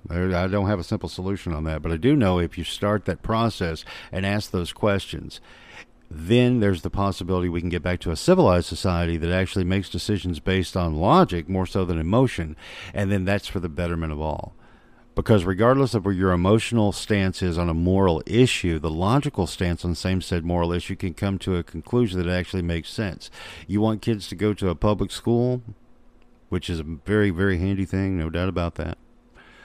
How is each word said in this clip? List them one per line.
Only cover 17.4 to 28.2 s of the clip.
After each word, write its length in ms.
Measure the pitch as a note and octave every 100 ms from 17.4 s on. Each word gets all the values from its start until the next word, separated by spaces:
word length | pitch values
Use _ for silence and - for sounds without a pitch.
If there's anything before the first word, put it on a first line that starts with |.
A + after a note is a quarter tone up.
is 160 | F#2 E2
on 100 | F2
a 60 |
moral 480 | E2 F2 F#2+ F#2+ D#2+ -
issue, 500 | A2+ B2+ - F2+ D#2+
the 120 | D#2+
logical 580 | D#2+ F#2+ C#3 C#3+ - E2+
stance 360 | - F2+ G2
on 60 | F2
the 80 | E2
same 240 | F#2 F#2
said 240 | - F2 E2+
moral 260 | F2 E2+
issue 240 | F2 - F#2
can 200 | F#2+ -
come 240 | G2 F#2+
to 180 | - F2+
a 60 |
conclusion 580 | - E2 - B2 A#2 F2+
that 100 | F2
actually 300 | F2+ F2 F#2+
makes 300 | E2+ E2+ -
sense. 400 | - G2+ - - - - - -
You 160 | G2+
want 220 | A2 A2
kids 240 | A#2 G#2+ -
to 80 | F2
go 180 | G#2+
to 160 | G2+ F#2+
a 60 | D#2+
public 340 | G#2+ G2 G2
school, 520 | - A#2 A#2 B2 B2+ A2 - - - - - - _ -
which 200 | F#2 -
is 100 | E2
a 40 |
very, 480 | D#2 D#2 - G#2+ G2+
very 260 | E2 G2 F2
handy 260 | F#2+ F#2+
thing, 320 | F#2 F#2+ F#2+
no 120 | F#2